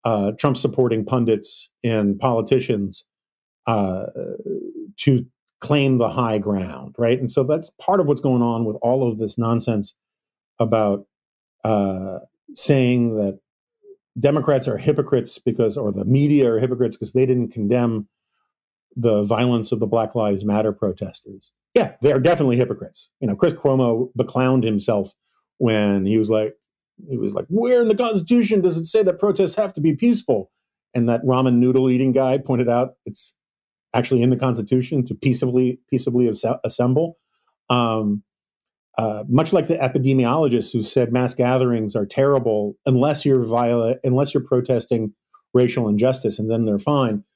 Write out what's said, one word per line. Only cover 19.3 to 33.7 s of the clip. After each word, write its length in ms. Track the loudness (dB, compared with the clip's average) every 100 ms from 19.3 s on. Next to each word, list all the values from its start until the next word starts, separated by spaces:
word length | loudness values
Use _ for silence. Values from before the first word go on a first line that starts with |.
| 0 0 0 -2
of 80 | -4
the 60 | 0
Black 280 | 0 0
Lives 300 | -2 -2 -2
Matter 280 | 0 0 0
protesters. 800 | -2 -6 -6 -10 -12 -20 -20 _ _ _
Yeah, 200 | 0 0 0
they 100 | 2
are 80 | 4
definitely 380 | 2 2 2 2
hypocrites. 500 | 0 -4 -10 -18 -20 _
You 80 | -4
know, 80 | 2
Chris 180 | 0
Cuomo 560 | 2 0 2 2 0 -2 -4
beclowned 460 | -4 0 2 2
himself 500 | 2 0 0 -2 -4 -12 _ _ _ _
when 480 | 0 2 2 0
he 140 | 0 0
was 100 | 2
like, 260 | 0 -2 -8 _ _ _ -20 -10
he 80 | -6
was 160 | -4
like, 140 | -6 -2
"Where 320 | -2 2 2
in 80 | 4
the 60 |
Constitution 680 | 2 2 0 2 2 4 2
does 160 | 2 0
it 80 |
say 180 | 0 2
that 140 | 2 2
protests 360 | 0 2 0
have 180 | 0 -4
to 60 | 0
be 140 | 0
peaceful?" 560 | 2 2 2 0 -2 -2 _ _ _ _
And 160 | 0 0
that 140 | 2
ramen 320 | 2 2 4
noodle 340 | 4 4 4 2
eating 240 | 2 2
guy 240 | 2 2 0
pointed 320 | 0 0 2
out 280 | 0 -2 _ -16
it's 280 | -14 -14 _ _ _ _